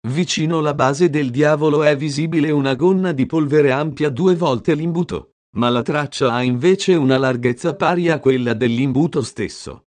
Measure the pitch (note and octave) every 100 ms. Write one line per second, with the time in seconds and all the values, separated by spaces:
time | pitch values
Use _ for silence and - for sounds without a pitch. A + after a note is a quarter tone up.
0 | A2+ C#3+ F3+ - D#3 E3 D3+ C#3+ B2+ C#3
1 | F3 D3+ C3+ B2 D3 D3+ D#3 D3 D3+ C#3+
2 | D#3 C#3 D#3+ D#3+ D3+ D3 C3+ B2+ F3 F#3+
3 | F#3 C#3+ B2+ D#3+ D3 D3+ C#3+ C3 D#3 C3
4 | D3+ B2 F#3 F3 E3 B2 - D3+ E3 E3+
5 | F3 E2 - _ _ - A#2+ A#2+ A#2 D3+
6 | C#3+ - C3 A#2+ B2+ B2 E3 F#3+ - F3
7 | C3 C3 C3 B2 B2 B2 F3 C#3+ E3+ F3
8 | E3+ D3+ C3+ C3 A#2+ A2 B2 A#2 C#3 B2+
9 | D#3+ D#3 A2+ - F#2+ - - C2+